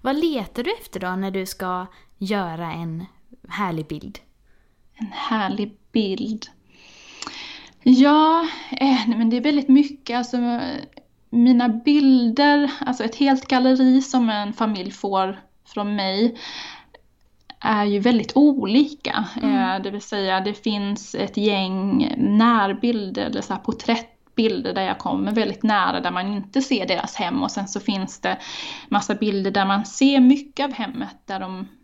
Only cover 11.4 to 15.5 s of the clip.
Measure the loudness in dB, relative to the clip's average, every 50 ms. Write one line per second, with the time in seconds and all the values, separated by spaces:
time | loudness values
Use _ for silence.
11.4 | 6 8 6 6 4 2 0 0 2 4 4 6 6 6 6 6 4 2 2 4
12.4 | 4 6 6 4 2 0 -2 -6 -6 -6 -4 -4 -4 -6 -2 0 2 2 2 2
13.4 | 0 0 0 2 4 4 4 6 6 6 6 6 4 2 0 0 2 2 0 -2
14.4 | -4 -6 -4 -2 -2 -2 -2 -4 -6 -10 -10 -8 -6 -2 0 0 0 0 -4 -8
15.4 | -14 _